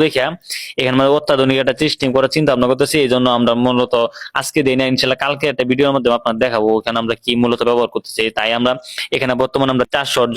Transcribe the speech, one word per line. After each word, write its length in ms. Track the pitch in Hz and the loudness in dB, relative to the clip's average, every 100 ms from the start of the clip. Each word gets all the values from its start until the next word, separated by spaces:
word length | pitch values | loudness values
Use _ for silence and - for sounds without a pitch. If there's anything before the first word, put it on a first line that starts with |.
দেখে, 180 | 156 135 135 170 - - - - | 2 0 -2 -6 -12 -12 -10 -4
এখানে 180 | 131 131 | 0 2
মানে 120 | 135 147 | 2 2
অত্যাধুনিক 400 | 147 139 131 135 | 2 2 2 2
একটা 120 | 131 123 | 0 0
সিস্টেম 260 | 151 - 135 131 | -2 -2 0 0
করার 160 | 131 156 | 0 0
চিন্তা 160 | 147 | 2
ভাবনা 140 | 127 123 | 2 2
করতেছি। 300 | 131 143 156 131 | 2 0 2 2
এই 40 | |
জন্য 140 | 127 127 120 | 2 2 2
আমরা 160 | 117 117 123 | 2 2 2
মূলত 280 | 123 123 120 117 - - 139 | 0 0 0 0 -4 -8 -6
আজকে 200 | 135 156 135 | -2 0 0
দেই 80 | 131 | 0
না, 40 | 131 | 0
ইনশাল্লাহ 280 | 127 131 131 139 | 0 -2 -2 -2
কালকে 200 | 139 151 | -2 -4
একটা 120 | 127 127 | -2 -2
ভিডিওর 240 | 127 143 139 | 2 2 2
মধ্যে 140 | 120 120 | 0 0
আপনার 160 | 117 113 | -2 -2
দেখাবো 240 | 127 113 107 110 | 0 0 2 0
ওখানে 200 | 113 117 | 0 -4
আমরা 120 | 113 113 | -4 -4
কি 80 | - 120 | -2 0
মূলত 200 | 120 120 120 | 0 0 0
ব্যবহার 200 | 120 113 - | 2 0 -4
করতেছি। 260 | - - 110 - | -8 -4 -4 -2
তাই 120 | 110 117 | -2 0
আমরা 120 | 123 127 - - - 127 | 0 -2 -8 -14 -6 -4
এখানে 180 | 131 123 | -2 -2
বর্তমানে 300 | 131 139 135 127 | -2 0 0 0
আমরা 100 | - | -2
চার 140 | 147 135 | -2 -2
শট 160 | 131 120 | 0 0